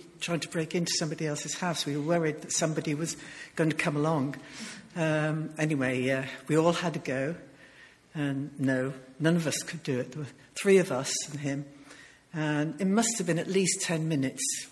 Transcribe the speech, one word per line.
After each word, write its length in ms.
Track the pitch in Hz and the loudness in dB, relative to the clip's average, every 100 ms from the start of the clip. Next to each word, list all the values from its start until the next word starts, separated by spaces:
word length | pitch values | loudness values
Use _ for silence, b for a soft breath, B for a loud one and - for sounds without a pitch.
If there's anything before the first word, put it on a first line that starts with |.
| - - | -18 -10
trying 200 | - 170 | -4 -2
to 80 | - | -2
break 260 | 175 160 | -4 -2
into 180 | 175 170 - | -2 0 0
somebody 300 | 156 156 156 | -2 -2 -2
else's 260 | 147 156 - | -4 -6 -4
house?" 300 | 180 151 147 | -2 -2 -2
We 100 | 143 | -2
were 60 | |
worried 400 | 151 170 156 151 | 2 2 2 -2
that 120 | - | -2
somebody 420 | - 160 156 160 147 | 0 2 0 -2 -2
was 220 | 165 - B B B - | -4 -6 B B B 0
going 140 | 160 | 0
to 60 | 156 | 2
come 220 | 160 147 | 0 2
along. 400 | 156 160 139 - B B B B B 175 | 2 2 0 -4 B B B B B -2
Um, 580 | 160 156 156 156 156 - | 0 2 0 -2 -4 -2
anyway, 500 | 156 143 131 127 127 | 0 2 2 2 2
uh, 160 | 135 127 B - | 0 -2 B 2
we 100 | 151 | 4
all 160 | 170 | 6
had 220 | 170 180 151 | 4 0 -2
a 40 | |
go. 360 | - 131 135 170 - B B B B B _ 156 | -4 -2 -2 -4 -12 B B B B B _ -4
And 360 | 143 135 147 - | -2 -2 -4 0
no, 340 | 135 131 131 147 - - | 2 2 0 -4 -14 0
none 160 | 156 175 | 4 4
of 120 | 156 | 2
us 100 | - | -2
could 180 | - 160 | -4 -8
do 180 | - 127 | -2 -2
it. 120 | 131 | -2
There 100 | 151 | -6
were 80 | 135 - B | -10 -12 B
three 240 | - 202 190 | -2 6 8
of 140 | 170 | 6
us 200 | 127 139 - - | 0 0 -4 -4
and 80 | 147 | -4
him. 260 | 143 139 143 B B B B B B | -2 -2 -6 B B B B B B
And 480 | 160 151 147 156 - | -4 0 0 0 0
it 60 | 190 | 2
must 320 | 208 226 - | 4 2 0
have 80 | 175 | 0
been 140 | 165 | 0
at 80 | - | 2
least 340 | 190 185 - | 2 2 2
ten 260 | - 165 160 | 0 0 2
minutes. 600 | 147 131 - - - - | 0 0 -2 -4 -4 -8